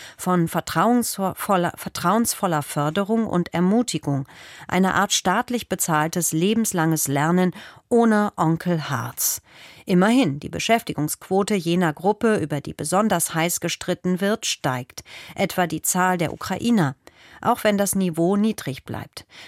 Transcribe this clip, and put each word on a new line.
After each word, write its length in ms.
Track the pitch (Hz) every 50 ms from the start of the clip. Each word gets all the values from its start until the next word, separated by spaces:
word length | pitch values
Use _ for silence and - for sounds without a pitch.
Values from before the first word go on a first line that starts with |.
| - - - -
von 320 | - 180 185 175 165 160
vertrauensvoller, 1200 | - 170 - - - 165 180 226 247 247 226 - - - 196 185 - - - - 202 180 175 170 - -
vertrauensvoller 840 | - 185 - - - 175 196 226 240 - - - - 185 165 151 139
Förderung 640 | - - 151 143 151 151 202 196 196 226 226 220
und 280 | - - 175 170 - -
Ermutigung, 760 | 170 175 185 208 240 247 - - 151 - 147 139 135 139 - - - - - - - - -
eine 280 | - 180 190 190 -
Art 180 | 165 196 202 -
staatlich 560 | - - 190 180 220 247 - 247 233 - -
bezahltes 640 | 190 - - - 160 151 151 165 - 180 165 - -
lebenslanges 760 | 160 170 202 226 226 220 - - 175 160 160 160 151 - 135
Lernen 480 | 139 139 147 160 175 180 185 180 - - - - - - _ -
ohne 460 | 240 233 233 226 214 208 208 202 -
Onkel 540 | - 175 160 165 165 - 175 175 160 139 139
Harz. 520 | 143 120 127 123 - - - - - - - _ - - - - - - -
Immerhin, 540 | - 196 180 185 214 240 262 262 156 135 147
die 100 | - -
Beschäftigungsquote 1040 | 160 165 - - 226 233 - - - - 147 147 - - - - 185 196 202 - 214
jener 400 | 190 160 170 170 180 180 160 147
Gruppe, 440 | - 160 202 214 - - 226 214 -
über 220 | - 147 156 143
die 120 | - 160 160
besonders 640 | - - 160 180 190 220 214 190 170 - - -
heiß 240 | 165 160 175 170 -
gestritten 640 | - 170 - - - - 180 - - 180 180 175
wird, 240 | 196 196 220 226 - -
steigt, 560 | - - - 147 127 123 127 - - - - - - - - - -
etwa 320 | - 196 - - - 180 165
die 160 | 165 156 -
Zahl 340 | - - 180 180 185 185 175
der 160 | 165 - -
Ukrainer, 640 | - - - 196 - - 233 240 208 160 135 139 _ - - _ - - - - -
auch 220 | - 220 240 - -
wenn 140 | 214 208 196
das 160 | 202 190 -
Niveau 420 | 196 190 180 160 165 170 175 202
niedrig 500 | 202 208 220 208 - - - 131 - -
bleibt. 420 | - - - - - - - - _ - - -